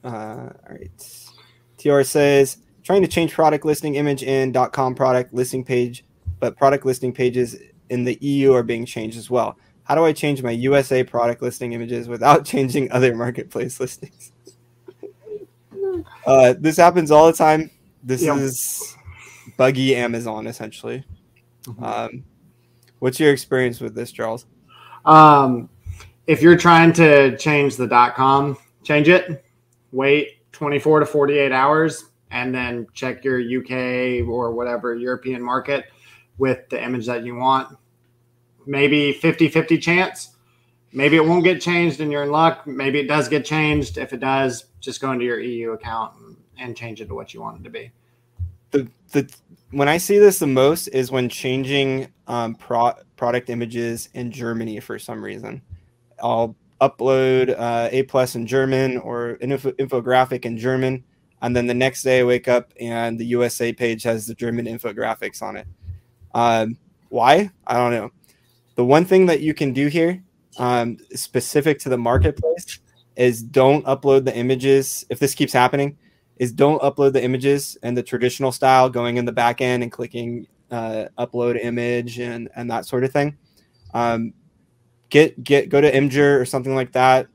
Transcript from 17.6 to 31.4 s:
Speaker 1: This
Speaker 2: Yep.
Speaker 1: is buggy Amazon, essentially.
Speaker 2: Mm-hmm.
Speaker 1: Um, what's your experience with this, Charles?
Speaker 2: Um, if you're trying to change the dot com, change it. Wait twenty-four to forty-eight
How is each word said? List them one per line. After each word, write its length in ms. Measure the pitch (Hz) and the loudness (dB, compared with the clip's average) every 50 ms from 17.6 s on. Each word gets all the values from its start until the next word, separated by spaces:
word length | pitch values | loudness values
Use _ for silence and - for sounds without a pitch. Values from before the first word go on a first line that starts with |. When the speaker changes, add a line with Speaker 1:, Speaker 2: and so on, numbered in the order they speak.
| 160 151 _ _ _ _ _ _ - | 0 -4 _ _ _ _ _ _ -6
Speaker 1:
This 180 | 123 131 123 | -6 -2 0
Speaker 2:
Yep. 160 | 170 151 143 | 0 0 0
Speaker 1:
is 580 | 139 139 135 127 127 - - - - - - - _ _ - - - - - - - _ - _ | 0 -2 -4 -4 -6 -8 -8 -8 -10 -12 -14 -18 _ _ -20 -20 -20 -20 -20 -20 -20 _ -20 _
buggy 380 | - 131 131 135 127 131 135 131 | 2 2 2 2 0 0 0 0
Amazon, 520 | 120 123 120 117 113 120 117 110 107 110 | 0 0 -4 -4 -6 -8 -8 -10 -10 -10
essentially. 560 | 113 - - 113 110 - - - 117 120 135 139 _ - _ _ _ _ _ _ _ _ _ - | -12 -12 -12 -14 -16 -16 -14 -12 -12 -12 -12 -14 _ -20 _ _ _ _ _ _ _ _ _ -20
Speaker 2:
Mm-hmm. 200 | 131 117 117 123 | -18 -16 -12 -10
Speaker 1:
Um, 400 | 117 110 113 117 113 - 131 - _ _ _ _ _ _ _ _ _ _ _ _ _ _ _ | -10 -8 -8 -8 -10 -12 -16 -20 _ _ _ _ _ _ _ _ _ _ _ _ _ _ _
what's 200 | - 127 127 - | -6 -4 -2 2
your 120 | 156 147 | 2 2
experience 500 | 143 123 - _ 139 131 127 123 120 - | 2 2 -2 _ -2 0 0 -2 -4 -6
with 140 | 117 113 110 | -12 -12 -10
this, 160 | 110 117 - | -10 -12 -12
Charles? 340 | - - 120 110 110 120 - _ _ _ _ _ - - - - - - _ | -10 -10 -8 -8 -8 -10 -14 _ _ _ _ _ -20 -20 -20 -20 -20 -4 _
Speaker 2:
Um, 640 | 151 156 156 156 156 147 143 139 127 123 117 - - _ _ _ - - - - - _ _ _ | 8 8 10 10 10 8 6 4 2 0 -4 -6 -12 _ _ _ -16 -16 -16 -18 -20 _ _ _
if 140 | - 156 - | 0 0 6
you're 160 | 143 170 175 | 8 8 8
trying 360 | 160 165 175 170 165 165 165 160 | 8 8 6 8 8 8 6 6
to 420 | 170 170 151 147 143 139 135 117 | 6 8 8 8 8 8 6 2
change 380 | - - 156 151 147 143 139 117 | 0 -2 0 2 2 2 0 -2
the 120 | 123 127 | -2 -4
dot 280 | 117 127 120 120 120 - | 2 4 4 4 4 2
com, 420 | - 131 135 139 139 143 143 135 - _ _ _ _ _ | 0 2 4 4 4 2 0 -6 -8 _ _ _ _ _
change 260 | - 151 147 147 156 | 0 2 4 6 6
it. 340 | 180 180 180 - 160 - _ _ _ _ _ _ _ _ _ _ | 6 4 4 -2 -12 -12 _ _ _ _ _ _ _ _ _ _
Wait 440 | - 127 135 139 143 151 143 - _ _ _ _ | -6 -2 2 2 2 2 0 -4 _ _ _ _
twenty-four 480 | - - 156 147 147 143 - 151 156 151 | -12 -8 -4 -2 -2 0 2 2 2 2
to 60 | 147 | 2
forty-eight 460 | 147 - 147 139 143 147 143 | 0 0 0 2 2 2 2